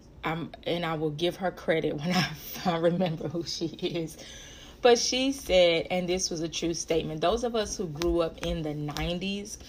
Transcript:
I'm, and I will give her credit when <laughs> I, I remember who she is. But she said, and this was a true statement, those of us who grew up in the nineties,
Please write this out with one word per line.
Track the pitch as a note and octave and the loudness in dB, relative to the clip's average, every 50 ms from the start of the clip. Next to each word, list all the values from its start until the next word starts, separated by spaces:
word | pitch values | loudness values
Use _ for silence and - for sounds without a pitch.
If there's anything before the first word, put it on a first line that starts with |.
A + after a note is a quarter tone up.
| - - - - - | -20 -20 -16 -8 -6
I'm, | D#3+ D#3+ E3 D#3+ A#2+ - - - | -4 -4 -4 -6 -8 -10 -8 -6
and | E3+ E3 F3 E3+ | -4 -2 -2 -2
I | E3 E3 | -2 -2
will | D#3 D#3 D#3 | -2 -2 -2
give | D3 D3 E3 F3 E3+ - | -2 0 -2 -2 -2 -2
her | G3 F3+ | -2 -4
credit | F3 - - - E3+ D#3+ D3+ D3+ D#3+ D3+ | -4 -2 -2 0 0 2 2 0 -2 -2
when | C#3+ F3+ | -2 0
<laughs> | F3+ | 0
I, | F#3 D3+ - - - - - - - - | 0 0 0 -4 -8 -12 -12 -12 -6 -2
I | F#3+ E3+ E3 | -2 0 2
remember | E3 F3 E3+ E3+ F#3+ F3 D#3+ D3+ - D#3 | 4 4 4 4 2 0 0 -2 -4 -4
who | D3 E3+ E3+ | -4 -4 -4
she | - - - E3+ | -6 -6 -4 -4
is. | E3 - - - F3 - E3+ D#3+ D3+ - - - - - - - - - - - - - - | -6 -4 -4 -4 -4 -2 -2 -4 -6 -8 -12 -16 -16 -16 -18 -18 -18 -18 -18 -18 -20 -2 4
But | - B3 A#3+ A#3 | 8 8 8 8
she | - - - B3+ C4 C4+ | 6 2 0 2 2 0
said, | C4+ - - - F#3 F#3 F3+ F3 E3+ E3 E3 - | 0 -2 0 4 6 8 8 8 6 4 2 0
and | F#3 F3+ F3+ F3 | 0 0 0 0
this | F3+ F#3 F#3 - | 0 0 0 -2
was | F3 D#3+ | -2 -2
a | D#3+ E3 | -4 -4
true | D#3+ - - E3 E3+ | -2 -2 -2 -2 -2
statement, | E3 - - E3 D#3+ D#3 D3+ D#3 D#3 | -2 -2 0 0 0 0 0 -2 0
those | D#3 E3+ G#3 A#3+ A#3+ | 2 2 2 2 0
of | A#3+ A3+ | 0 0
us | A3+ G#3 G3+ - | -2 -2 -2 -4
who | - G3+ E3+ | -6 -6 -6
grew | D3 D3 F3 F3 E3+ E3+ | -4 -2 0 2 4 2
up | E3 E3 - - - | 2 0 -2 -4 -4
in | E3+ F3 E3+ | -4 -2 -2
the | D#3 D3+ D3 | -2 -4 -4
nineties, | D3+ D3 D3 C#3+ D3 D#3 E3 F3 F3+ F#3 G3 G3+ G3+ G3+ G#3 - - - | -4 -4 -4 -4 -2 -2 -2 -2 -2 -2 -4 -4 -6 -6 -10 -12 -14 -16